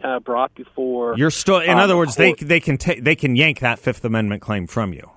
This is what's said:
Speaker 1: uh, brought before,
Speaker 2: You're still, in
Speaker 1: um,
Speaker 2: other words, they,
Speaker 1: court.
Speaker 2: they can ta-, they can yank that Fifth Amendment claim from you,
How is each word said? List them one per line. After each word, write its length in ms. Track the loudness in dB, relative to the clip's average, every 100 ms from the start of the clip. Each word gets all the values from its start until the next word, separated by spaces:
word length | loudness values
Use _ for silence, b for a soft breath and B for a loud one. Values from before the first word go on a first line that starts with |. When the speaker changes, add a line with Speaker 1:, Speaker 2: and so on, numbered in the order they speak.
Speaker 1:
uh, 160 | -6 -6
brought 360 | -4 -2 -4 -6
before, 600 | -14 -6 -4 -2 -4 0
Speaker 2:
You're 140 | 0
still, 300 | 0 0 2
in 100 | 4
Speaker 1:
um, 60 | 4
Speaker 2:
other 180 | 4 4
words, 200 | 0 2
they, 180 | 2
Speaker 1:
court. 140 | 2 0
Speaker 2:
they 120 | 0
can 180 | 0 -2
ta-, 220 | -2 -2
they 160 | 0 0
can 200 | 2 2
yank 240 | 2 0
that 180 | -2 -2
Fifth 260 | -4 -4
Amendment 380 | -2 -2 -2 -4
claim 240 | -4 -6 -4
from 260 | -4 -4
you, 180 | -6 -16